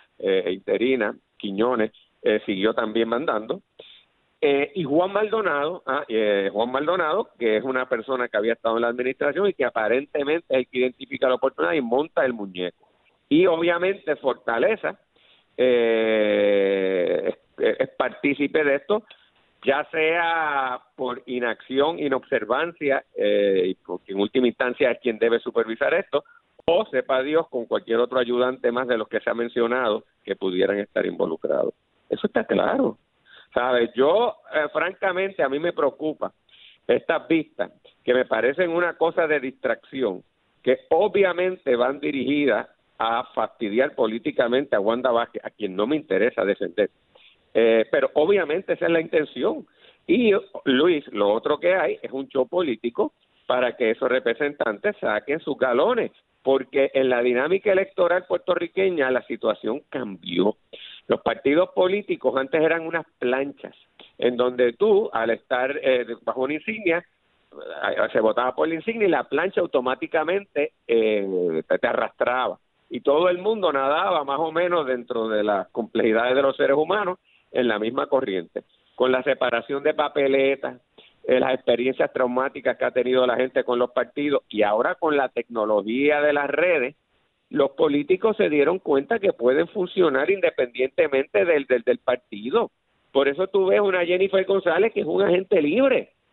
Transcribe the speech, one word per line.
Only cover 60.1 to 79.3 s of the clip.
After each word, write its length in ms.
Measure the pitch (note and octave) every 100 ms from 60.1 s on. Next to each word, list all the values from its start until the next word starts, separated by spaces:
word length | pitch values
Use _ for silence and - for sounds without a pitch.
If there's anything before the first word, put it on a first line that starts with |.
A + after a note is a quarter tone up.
| F#2 F2+ E2+ G2+ - _ - - - -
Los 120 | A#2
partidos 500 | - A2+ C#3 D#3 F#3
políticos 640 | F#3+ F#3 G#3 G3+ E3+ C3 C3
antes 240 | C3+ D#3+
eran 240 | D#3 E3
unas 220 | D#3+ E3 - -
planchas, 540 | B2 C3 C#3 - - - _ - - -
en 180 | B2 B2
donde 360 | B2 B2 B2
tú, 360 | A#2 G#3+ G3+ A3+
al 180 | A2+ A2+
estar, 480 | A2 - B2+ C3 C#3+
eh, 240 | C3+ B2 A#2 A2+
bajo 200 | - A#2+
una 120 | C3
insignia, 500 | D3+ - A3 F#3+ E3 - _ _ _ _
eh, 560 | D2 - D2+ G2+ - A2
se 80 | B2
votaba 340 | A2 A2 B2+
por 140 | D3+ D#3
la 60 |
insignia 320 | E3 A3+ A3+ G3
y 40 |
la 140 | C#3+
plancha 360 | - C#3+ F#3+ -
automáticamente, 1120 | E3+ C3+ B2+ C3 D#3+ D#3+ D#3 G3 G3+ D3 D3+ _ -
eh, 760 | A#2 A2 G#2 G2 F#2 F2+ D#2+ -
te, 100 | F#2
te 80 | A#2+
arrastraba. 720 | A2+ A2+ - A#2+ B2+ A2+ - _ _ -
Y 100 | B2
todo 280 | D3 D3 F3+
el 100 | F3+
mundo 340 | G3+ A3 F3
nadaba 520 | C#3 C3+ D#3 F#3+ E3
más 140 | C#3 C#3
o 100 | D#3+
menos 360 | D#3+ F3 F3 C3
dentro 420 | B2+ A#2 A#2 A2+
de 160 | G#2+
las 240 | G#2+ G2 -
complejidades 640 | B2 G#2+ A#2 A#2+ A2 B2
de 80 | C3
los 140 | C#3 C3
seres 200 | C#3 C#3
humanos 420 | D#3+ G#3 F#3 F#3 _ _ _
en 160 | - A#2+
la 100 | G#2
misma 280 | A2 C3+ C#3+
corriente. 560 | C3 - F#2 E2 - - _ _ -
Con 160 | B2+
la 100 | B2+
separación 640 | C3+